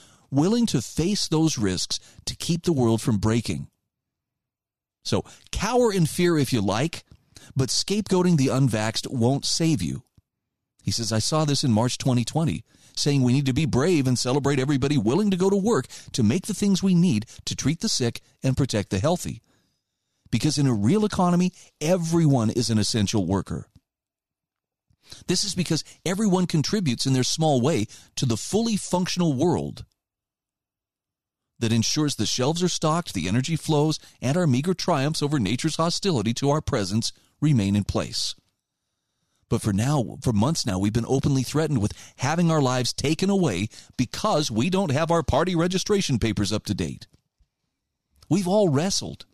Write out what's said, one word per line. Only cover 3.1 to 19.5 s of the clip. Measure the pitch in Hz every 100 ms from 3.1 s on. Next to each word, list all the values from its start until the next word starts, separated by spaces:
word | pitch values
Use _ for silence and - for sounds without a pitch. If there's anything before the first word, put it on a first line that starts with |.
| 107
breaking. | 107 117 - 73 - _ _ _ _ _ _ _ _ _ _ _ _ _
So, | - 101 - - _
cower | - 202 247 240
in | 196 156
fear | - 175 160
if | 135
you | 120
like, | 98 104 156 - - - _ - -
but | 131 131
scapegoating | - - 202 202 185 180 165
the | 135
unvaxxed | 127 135 107 110 - -
won't | 131 117 139
save | - - 165 131
you. | 78 135 - _ _ _ _ _ _ _
He | -
says, | - 110
"I | 110
saw | - 156
this | 156 139
in | 143
March | 107 123 -
twenty | 135 123
twenty, | 117 151 160 76 - _ - -
saying | 147 143
we | 123
need | 131 135
to |
be | 127 156
brave | 117 160 170 131
and | 123
celebrate | 127 143 139 143
everybody | 131 139 139 147
willing | 104 156 214
to | 185
go | 190
to | 202
work | 202 170 - - -
to | -
make | 107 170 -
the |
things | 208 208 185
we | 190
need | 175 180 110 117 -
to | -
treat | - 131 160
the | 220
sick | - 120 - - _
and | 135 131
protect | 139 107 95
the | 98
healthy. | 135 175 80 113 -